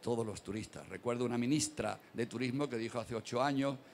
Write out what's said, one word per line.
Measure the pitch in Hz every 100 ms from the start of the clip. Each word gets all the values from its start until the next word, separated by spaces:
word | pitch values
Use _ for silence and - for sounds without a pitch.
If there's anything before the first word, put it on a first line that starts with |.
todos | - 117 110
los | 95
turistas. | - 107 92 - -
Recuerdo | 92 120 120
una | 123 120
ministra | 120 151 - - 107 101 -
de | - 117
turismo | 113 127 135 143
que | 117
dijo | 113 117
hace | 107
ocho | 117 - 120
años | 139 139 139 131 -